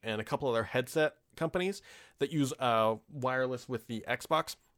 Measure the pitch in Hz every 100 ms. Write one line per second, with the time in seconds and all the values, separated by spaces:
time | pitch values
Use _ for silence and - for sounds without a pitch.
0 | 113 107 113 143 143 113 113 127 127 165
1 | 156 - _ - 165 180 185 196 - -
2 | - _ 143 156 135 151 131 113 110 110
3 | - 147 127 127 127 127 - 123 - 113
4 | - 123 - 160 - - _